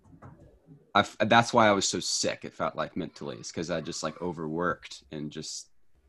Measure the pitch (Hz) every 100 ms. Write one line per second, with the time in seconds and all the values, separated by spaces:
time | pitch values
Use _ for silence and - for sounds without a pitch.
0 | _ - - - - _ _ - _ 98
1 | 104 - 110 120 120 120 110 101 - 95
2 | - - - - 73 - 82 - 76 -
3 | 80 - 71 60 - - 80 82 78 82
4 | 80 - 90 80 80 80 87 76 - -
5 | - 78 76 78 78 - - - - _